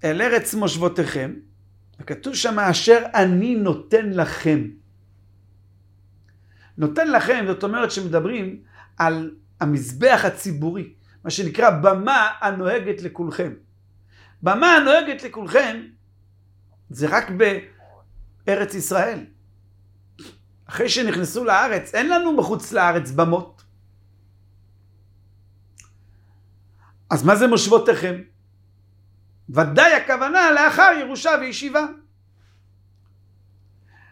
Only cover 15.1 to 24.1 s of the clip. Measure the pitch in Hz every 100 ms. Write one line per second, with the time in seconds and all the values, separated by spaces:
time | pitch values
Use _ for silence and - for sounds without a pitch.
15.1 | 269 254 220 196 254 254 226 226 - _
16.1 | _ _ _ _ _ _ _ - 120 151
17.1 | 208 226 185 214 185 - _ - - _
18.1 | - - _ - 202 196 196 - 185 214
19.1 | 190 - _ _ _ _ _ _ _ _
20.1 | - - - _ _ - - 233 247 220
21.1 | 175 175 226 240 196 247 196 - 214 294
22.1 | 349 339 294 185 220 - 208 175 170 127
23.1 | 135 170 175 - _ _ _ _ _ _